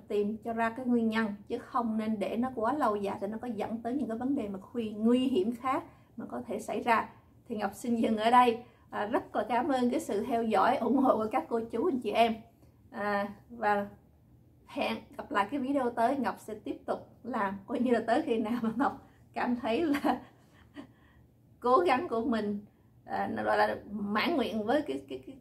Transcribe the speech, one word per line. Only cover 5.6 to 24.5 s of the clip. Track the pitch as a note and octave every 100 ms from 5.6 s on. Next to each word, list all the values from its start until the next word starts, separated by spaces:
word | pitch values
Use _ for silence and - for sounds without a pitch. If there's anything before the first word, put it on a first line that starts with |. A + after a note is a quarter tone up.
| C4 D4+ - - - -
mà | A#3+
có | A#3+ A#3+
thể | A3
xảy | - G#3+
ra. | A#3+ A3 - - _ - -
Thì | G#3+
Ngọc | G#3
xin | - A#3+ A#3
dừng | A3+ G#3+
ở | A3
đây. | B3 A#3+ A3+ - - -
À, | G#3 G#3
rất | C4+ - B3
là | G#3
cảm | A#3 C#4+
ơn | C4 B3
cái | D4
sự | - G#3
theo | A#3 A#3
dõi, | A3+ G#3+ A3 -
ủng | - C4+
hộ | B3+ A3
của | A3
các | B3+ -
cô | A#3 A3+
chú, | A3+ F4
anh | B3
chị | G#3
em. | A3 A3+ A3 - _ - _ -
À, | - G#3 G3+ G#3 G3+ -
và | A#3 G#3 G3+ G3+ - - _ _ - _ _ -
hẹn | C#4+ - A3+ - -
gặp | -
lại | C#4+ G3+
cái | C#4+
video | B3+ C#4+ A#3+
tới, | A#3+ A#3 C#4
Ngọc | G#3 -
sẽ | -
tiếp | G#3+ C#4 - -
tục | F#3 - -
làm, | A3+ B3+ G3 G3+ -
coi | B3
như | B3
là | A3+ A3
tới | C4+
khi | C#4+ A3
nào | G#3+ A#3+
mà | A3+ A#3
Ngọc | C#4 - - - -
cảm | A3+ B3 A#3+
thấy | A3 A#3+ E4
là | C#4+ D4 B3 - - _ - - C#4+
<laughs> | - - - - - _ - -
cố | B3 C4
gắng | E4+ B3+ -
của | A3+ A#3
mình, | A3 G#3 G#3 - _ _ - -
à, | G3 G3+
nó | A3
gọi | G#3+ G#3
là | G#3+ - -
mãn | G#3 G3+ G#3+ G#3+ D#4+
nguyện | G3